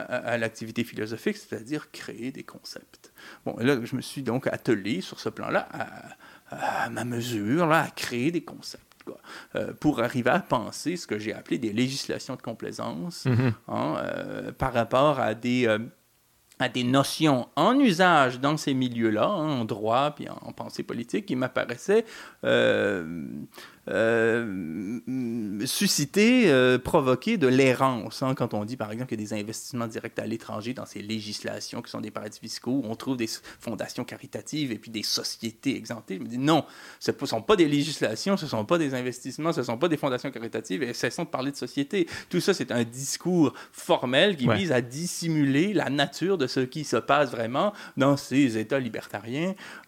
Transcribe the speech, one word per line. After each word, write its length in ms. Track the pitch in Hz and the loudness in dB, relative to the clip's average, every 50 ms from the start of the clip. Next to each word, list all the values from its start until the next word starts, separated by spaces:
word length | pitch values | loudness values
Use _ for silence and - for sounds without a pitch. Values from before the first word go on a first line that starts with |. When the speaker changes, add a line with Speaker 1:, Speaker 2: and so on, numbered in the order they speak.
Speaker 1:
à, 140 | - - 123 123 - 117 | -6 -6 -6 -6 -4 -2
à 60 | 120 | -2
l'activité 460 | 117 117 113 - - 113 110 - 123 120 | -2 -2 -4 -4 -6 -12 -6 -4 -4 -4
philosophique, 540 | - - - 107 107 117 110 - 214 202 | -4 -4 -8 -6 -6 -6 -4 -4 -4 -4
c'est-à-dire 540 | - - - - 113 113 120 151 147 - - | -4 -8 -10 -10 -8 -8 -6 -8 -8 -8 -10
créer 400 | - - - - - 110 113 131 | -16 -14 -14 -12 -10 -10 -8 -10
des 120 | - - - | -10 -10 -14
concepts. 720 | - - - - - - - - _ - - - - _ - - - - - - | -16 -18 -18 -16 -16 -16 -16 -18 _ -20 -20 -20 -20 _ -20 -20 -20 -16 -10 -8
Bon, 100 | - - 107 | -8 -4 0
et 40 | 113 | 2
là, 140 | 143 143 113 120 | 2 2 2 0
je 120 | 110 127 | -4 -6
me 60 | 120 | -6
suis 220 | - - - 151 131 | -6 -6 -8 -6 -4
donc 240 | 113 113 135 - | -2 -2 -2 -2
attelé 540 | - - - - 139 113 101 95 101 143 185 | -2 -4 0 2 2 2 2 2 0 -2 -2
sur 180 | - - - - | -4 -8 -10 -8
ce 100 | - 113 | -8 -8
plan-là, 380 | - - 104 - 170 202 - - | -6 -6 -4 -2 -2 -2 -2 -4
à, 1120 | - 156 - - - - - - - - - - - - _ - 139 - - - - - - | -8 -10 -10 -10 -12 -16 -18 -18 -20 -20 -20 -20 -20 -20 _ -14 -10 -6 -4 -4 -2 -2 -2
à 40 | 117 | -4
ma 160 | 117 117 117 | -4 -4 -4
mesure, 640 | 120 120 120 117 120 117 104 101 107 135 175 175 | -4 -4 -4 -4 -2 -2 -2 0 2 2 4 4
là, 160 | 156 160 160 139 | 4 4 4 2
à 40 | 131 | 0
créer 420 | - - - - 127 120 127 170 | -4 -6 -6 -4 -2 0 0 0
des 100 | 170 156 | 0 -2
concepts, 420 | - - - - - - - - _ _ _ _ - | -4 -8 -12 -14 -14 -14 -16 -16 _ _ _ _ -16
quoi, 120 | - - - - - - - - - - | -16 -16 -16 -16 -18 -18 -18 -12 -8 -6
euh, 160 | - - - - - | -6 -4 -6 -4 -2
pour 220 | - 151 131 110 | 0 0 2 2
arriver 280 | 117 123 - 127 117 127 | 2 0 0 0 2 2
à 80 | 147 185 | 2 2
penser 580 | - - 143 120 101 101 - - - 147 175 | 2 0 -2 -2 -2 -4 -8 -8 -6 -4 -6
ce 100 | - - | -6 -4
que 100 | - 107 | -6 -6
j'ai 140 | 104 107 107 - | -4 -4 -6 -8
appelé 240 | - - - 139 | -8 -6 -4 -4
des 140 | - 117 107 | -2 -2 -2
législations 640 | 101 117 127 131 135 - - - - - - - 127 | 0 0 0 0 -2 -4 -4 -6 -6 -6 -6 -10 -12
de 60 | - | -10
complaisance, 840 | - 120 113 - - 107 110 - 113 117 135 165 175 170 - - - | -10 -10 -10 -8 -8 -10 -8 -6 -6 -6 -6 -6 -8 -8 -8 -4 0
Speaker 2:
Mhm. 280 | 131 123 113 131 123 113 - _ - | 2 2 4 4 2 0 -2 _ -6
Speaker 1:
hein, 260 | 110 113 127 151 156 - - | -4 -2 -2 -2 -2 -4 -4
euh, 480 | 87 - 90 92 98 104 101 101 113 | -4 -4 -6 -6 -8 -8 -8 -8 -8
par 220 | 117 - 135 131 120 | -6 -4 -4 0 2
rapport 480 | 120 113 - 123 127 143 156 139 131 | 0 2 4 4 4 6 6 4 2
à 120 | 113 110 110 | 2 0 0
des, 320 | 113 - 123 123 127 120 | -2 0 0 2 4 4
euh, 120 | 110 107 107 113 135 - _ _ _ _ _ _ _ _ _ _ _ _ - | 4 4 2 0 -4 -12 _ _ _ _ _ _ _ _ _ _ _ _ -2
à 80 | 131 | -2
des 160 | 123 107 127 123 | -2 0 0 2
notions 640 | 123 131 139 131 - - - 160 156 135 123 113 - - | 4 4 4 4 2 2 2 4 4 4 2 0 -2 0
en 240 | - 165 214 254 285 | 2 4 4 6 6
usage 640 | 277 226 165 170 185 180 170 147 135 123 127 123 | 6 6 6 6 6 6 8 6 6 4 2 0
dans 160 | 135 143 156 | 0 0 0
ces 160 | 151 - 151 135 | 0 0 0 0
milieux-là, 520 | 131 127 123 120 117 113 110 107 104 131 | 2 0 0 0 2 2 4 4 4 2
hein, 340 | - 156 160 151 156 143 123 | 2 2 0 0 0 0 -2
en 40 | 110 | -2
droit 460 | 107 120 101 107 110 117 131 143 151 | -2 -4 -2 0 2 2 2 2 0
puis 160 | 147 - - | -2 -6 -10
en, 100 | - - - - | -12 -12 -12 -14
en 60 | 117 | -14
pensée 320 | - - 117 110 - - - | -12 -12 -12 -10 -8 -8 -8
politique, 420 | - 123 117 120 - - 208 202 | -6 -6 -6 -6 -4 -4 -4 -2
qui 100 | - 135 | -2 -2
m'apparaissaient, 680 | 127 127 127 - 120 - - 120 - - - 202 226 226 - - - - - - _ - | 0 0 0 0 0 -2 -2 -4 -4 0 2 4 4 2 0 -6 -16 -18 -18 -12 _ 0
euh, 640 | 120 123 120 117 117 107 104 104 101 101 90 80 80 85 82 71 58 62 73 71 - - - - - - _ - - | 2 4 6 6 6 4 4 2 2 0 -2 -4 -6 -6 -8 -8 -8 -8 -10 -12 -12 -16 -18 -20 -20 -20 _ -8 -4
euh, 1080 | - 95 113 113 117 113 113 117 113 120 117 107 95 95 85 78 78 101 92 98 123 113 - 127 127 131 123 117 117 120 107 101 104 101 120 | 0 2 2 4 4 4 4 4 2 2 0 -2 -4 -4 -4 -4 -4 -6 -4 -6 -6 -6 -6 -6 -4 -4 -2 -2 -4 -4 -4 -4 -4 -4 -2
susciter, 880 | 135 - - 202 190 - - 143 - - 196 214 233 254 254 226 170 | -2 0 2 2 2 2 2 0 2 4 6 6 6 6 6 6 8
euh, 260 | 135 131 127 127 127 | 8 8 8 8 6
provoquer 600 | 123 - - - 160 135 127 127 123 - 214 233 | 4 4 4 4 4 6 4 4 4 2 0 2
de 100 | 190 - | 4 4
l'errance, 760 | 160 135 135 135 131 120 - 135 131 127 113 95 113 - - | 6 6 8 6 6 6 6 4 2 2 0 -4 -8 -6 -2
hein, 140 | 135 131 131 | -2 0 0
quand 180 | - 123 110 - | 0 -2 -2 -2
on 100 | 104 104 | -2 -4
dit, 140 | 110 123 | -4 -4
par 140 | - 110 104 | -6 -6 -6
exemple, 180 | 107 117 127 - | -6 -6 -6 -6
qu'il 100 | 120 107 | -6 -6
y 40 | 107 | -6
a 20 | |
des 80 | 101 113 104 | -4 -4 -6
investissements 460 | 101 110 107 - - - - 120 117 | -6 -6 -8 -10 -10 -8 -6 -4 -4
directs 320 | 113 113 110 - 110 - - | -4 -6 -8 -10 -8 -6 -6
à 60 | 107 | -6
l'étranger 460 | 107 113 110 - - 110 107 107 120 131 | -4 -6 -6 -6 -8 -8 -6 -6 -6 -8
dans 100 | 110 107 | -8 -10
ces 160 | - - 104 | -12 -12 -10
législations 800 | 101 104 110 110 101 107 104 - - 107 107 107 - - 104 117 | -8 -6 -6 -6 -6 -8 -10 -8 -8 -8 -8 -8 -8 -10 -10 -10
qui 80 | 123 - | -10 -10
sont 100 | - 113 | -10 -10
des 120 | 110 107 | -8 -8
paradis 280 | - 113 104 107 - - | -8 -8 -10 -10 -12 -12
fiscaux, 420 | - 110 - - - 123 131 139 120 | -14 -12 -12 -8 -4 -2 -2 -2 -2
où 40 | |
on 80 | 110 113 | -4 -6
trouve 220 | - - 127 135 | -6 -4 -4 -4
des 60 | 123 113 | -2 -2
s-, 160 | 110 - - - - - - | -4 -6 -8 -12 -16 -18 -12
fondations 440 | - - 107 - - - - - 120 | -10 -8 -6 -6 -8 -8 -8 -8 -8
caritatives 680 | - 110 - - - - 110 - - 147 156 147 127 | -8 -10 -14 -12 -12 -12 -12 -10 -6 -4 -4 -2 -2
et 60 | 107 | -4
puis 140 | - - 117 | -6 -8 -8
des 100 | 113 104 | -6 -6
sociétés 720 | 101 - - 117 110 - - - 120 110 - _ - 139 110 | -4 -2 -2 -4 -4 -6 -8 -6 -8 -8 -6 _ -2 -2 -2
exemptées. 420 | 92 110 - 123 110 - - 190 | -2 -4 -8 -10 -10 -10 -8 -8
Je 40 | 180 | -8
me 60 | 123 | -8
dis, 100 | 113 120 | -8 -4
non, 260 | 123 135 151 165 143 - - - - - - - - | 0 4 4 4 4 2 0 -8 -20 -20 -20 -16 -6
ce 120 | - 117 107 - | -2 -2 -2 -2
ne 60 | 147 | -2
sont 160 | 135 127 110 | -4 -4 0
pas 140 | - - 214 | 2 4 6
des 120 | 185 165 | 6 6
législations, 680 | 147 147 143 170 156 139 - 143 107 110 - - 190 202 | 6 4 2 0 0 -2 0 0 0 0 0 0 0 0
ce 80 | 185 160 | 0 0
ne 40 | 139 | -2
sont 160 | - 110 107 | -2 -2 0
pas 120 | - 175 | 2 2
des 160 | 170 160 135 131 | 2 2 0 -2
investissements, 580 | 123 123 127 120 - - 135 120 - 151 170 | -2 -2 -4 -6 -6 -8 -10 -6 -4 -2 0
ce 100 | 160 170 | 0 0
ne 40 | 156 | 0
sont 120 | - 117 117 | -2 -2 0
pas 80 | 165 | 0
des 100 | 185 156 | 0 2
fondations 320 | 143 - 139 127 123 - 143 | 0 0 0 -2 -2 -4 -6
caritatives, 520 | 120 113 117 110 - 113 - - 185 175 127 | -8 -8 -8 -6 -6 -6 -4 -4 -4 -2 -2
et 100 | 120 117 | -4 -2
cessons 300 | - - 120 - - 170 | -2 -2 -2 -2 -2 -4
de 60 | - | -4
parler 220 | - 131 131 143 | -4 -4 -4 -4
de 60 | 139 | -6
société. 500 | - 131 123 - 139 139 - 208 196 165 - - - - - | -6 -8 -6 -4 -4 -2 0 0 0 0 0 -4 -12 -6 -2
Tout 100 | - 175 | -2 0
ça, 140 | - 208 180 | 2 2 2
c'est 180 | - 127 - | 0 0 0
un 120 | 113 120 120 | 0 0 0
discours 680 | 117 120 131 139 - - - - 175 180 170 147 120 - - - - | 0 -4 -8 -6 -6 -6 -4 -2 2 4 6 6 4 2 -2 -12 -18
formel 640 | - - - - 165 135 135 123 127 143 185 208 185 | -18 -4 0 2 2 2 2 2 4 4 4 4 4
qui 100 | 139 123 | 2 4
Speaker 2:
Ouais. 100 | 117 110 | 4 4
Speaker 1:
vise 140 | 143 196 160 | 4 2 2
à 100 | 131 123 | 2 2
dissimuler 920 | 120 117 127 151 175 175 - - 175 165 160 151 143 139 131 147 185 214 202 | 0 -2 -4 -6 -6 -6 -6 -4 -2 0 2 4 4 4 4 4 4 4 2
la 160 | 151 131 135 | 0 0 0
nature 480 | 139 147 143 143 - - 160 190 196 | 2 0 0 0 -2 -2 0 0 2
de 80 | 170 131 | 2 0
ce 120 | 127 - 131 | 0 0 0
qui 240 | 131 127 - 156 143 | -2 0 -2 -6 -4
se 140 | - 127 | 0 0
passe 340 | 113 - - 139 147 147 123 | 0 2 4 4 4 4 2
vraiment 420 | 127 117 113 113 123 151 190 208 202 - - - - | 0 -4 -4 -2 0 0 0 0 -2 -6 -12 -6 0
dans 180 | - 131 143 143 | 4 4 6 4
ces 400 | 139 - - 127 139 143 120 110 | 4 2 0 2 4 4 4 4
États 220 | 110 110 - 143 135 | 0 -2 0 0 -2
libertariens, 720 | 127 113 110 113 - - - 104 107 113 123 147 170 190 190 - - - - - - | -2 -2 -6 -8 -8 -8 -8 -8 -6 -6 -4 -2 -2 -2 -4 -6 -10 -16 -18 -12 -6